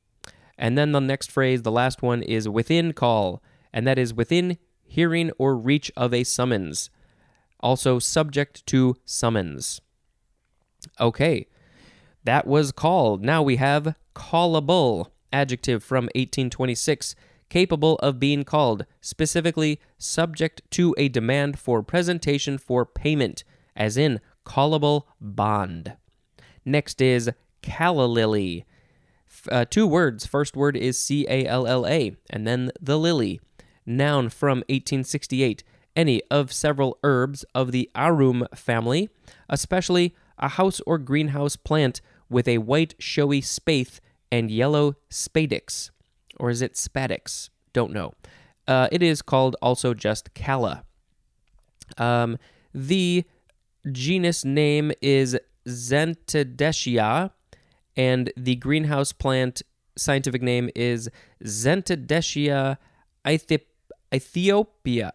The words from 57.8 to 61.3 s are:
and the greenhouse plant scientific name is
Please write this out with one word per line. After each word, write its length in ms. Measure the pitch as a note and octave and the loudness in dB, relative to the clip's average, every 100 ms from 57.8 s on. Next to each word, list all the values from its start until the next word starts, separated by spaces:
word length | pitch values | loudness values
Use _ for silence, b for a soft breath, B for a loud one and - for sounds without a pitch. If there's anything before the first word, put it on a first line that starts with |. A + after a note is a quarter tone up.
| _ - | _ 0
and 360 | B2+ B2+ B2 - | 2 2 -2 -4
the 180 | B2+ B2 | -2 -2
greenhouse 560 | C3 D#3 D3+ C#3+ C#3 | 0 0 0 0 -2
plant 520 | - C#3 C3 B2+ - - _ _ - | -2 0 0 0 -4 -16 _ _ -6
scientific 440 | - C3+ C3+ B2+ | 0 0 0 -2
name 280 | B2+ B2 B2 - | 0 0 -2 -2
is 340 | A#2+ A#2 A2+ b b | -2 -2 -6 b b